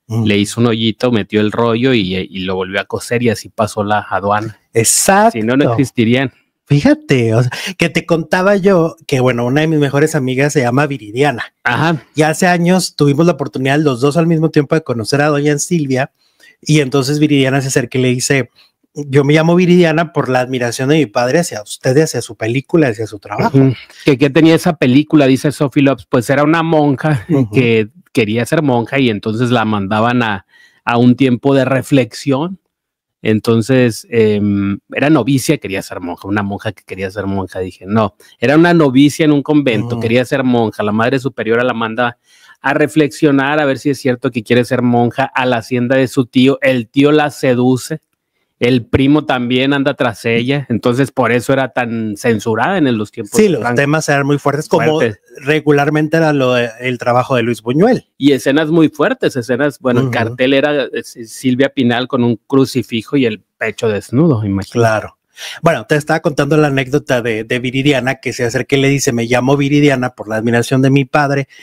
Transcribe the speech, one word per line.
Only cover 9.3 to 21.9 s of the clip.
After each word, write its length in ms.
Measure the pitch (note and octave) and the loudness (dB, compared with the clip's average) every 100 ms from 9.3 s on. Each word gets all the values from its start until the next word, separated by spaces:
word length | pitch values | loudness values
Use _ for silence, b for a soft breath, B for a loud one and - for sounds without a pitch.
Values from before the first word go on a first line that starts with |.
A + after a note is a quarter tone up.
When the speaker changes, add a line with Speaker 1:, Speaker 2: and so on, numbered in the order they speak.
| A#2+ | 0
Speaker 1:
una 160 | A#2+ C#3 | 0 0
de 40 | D#3+ | 2
mis 140 | D#3 | 2
mejores 340 | C#3+ C#3+ D3+ | 0 2 0
amigas 380 | D#3 B2+ B2+ C#3+ | 0 -2 0 0
se 80 | D3+ | 0
llama 260 | A#2+ B2+ D3+ | 0 0 0
Viridiana. 680 | C#3 G#2 A2+ C#3+ A#2+ - _ | -4 -6 -2 0 -2 -8 _
Speaker 2:
Ajá. 400 | A#2+ A#2 D#3+ D#3+ - | -2 0 0 -2 -4
Speaker 1:
Y 80 | - | -2
hace 240 | D#3 D#3 F#3 | 0 0 0
años 480 | F3 E3+ F#3 F3 | 2 2 2 0
tuvimos 320 | - C#3+ C3+ E3+ | 0 2 2 2
la 60 | |
oportunidad 460 | E3+ C#3 C3+ C3 C#3+ | 0 -4 -4 -2 0
los 200 | D3+ A#2+ | 0 0
dos 160 | C#3 D3+ | 0 0
al 120 | E3 | 0
mismo 220 | E3 D#3+ | 2 0
tiempo 260 | D#3 C#3+ D#3+ | 0 0 -2
de 60 | |
conocer 380 | - A#2 G#2+ E3+ | -2 -6 -2 0
a 60 | D3+ | 0
doña 320 | D3 D3 D3 | 0 0 -2
Silvia, 540 | - F3 C#3+ B2+ C#3 _ b b b b | -2 -2 -2 -2 -4 _ b b b b
y 180 | - D3+ | 0 0
entonces 380 | C3+ C#3 B2+ D3+ | 2 0 -2 0
Viridiana 420 | D3+ C#3+ C3 C#3 | 2 2 2 0
se 80 | C3+ | -2
acerca 300 | C#3 B2 B2+ | -2 -2 -2
y 40 | |
le 60 | B2+ | 0
dice, 400 | B2 - C#3 B2+ _ b _ _ | 0 -2 -2 -4 _ b _ _
"Yo 300 | - D3 C3+ | -12 -2 2
me 80 | C#3 | 4
llamo 220 | D3+ D#3+ F3 | 4 4 4
Viridiana 560 | F3+ F3+ E3+ D#3 E3 | 4 4 4 2 -2
por 160 | - C3 | -4 -2
la 120 | B2+ | 0
admiración 480 | B2+ C3 A#2+ A2+ C3+ | -2 -4 -4 -2 0
de 60 | D#3+ | 0
mi 80 | B2+ | 0
padre 340 | B2+ B2 D3 | 0 0 0
hacia 200 | E3+ G#2+ | -2 -6
usted 340 | G#2+ - C3+ | -14 -6 0